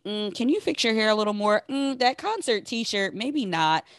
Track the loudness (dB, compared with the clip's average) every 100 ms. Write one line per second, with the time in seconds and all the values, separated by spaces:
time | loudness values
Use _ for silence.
0 | -6 -4 -4 -2 0 2 0 0 2 2
1 | 4 2 2 0 2 2 0 -2 -2 2
2 | 0 0 -4 -4 -2 -2 -2 -6 -2 -2
3 | -2 -2 -4 -2 -2 2 2 2 -2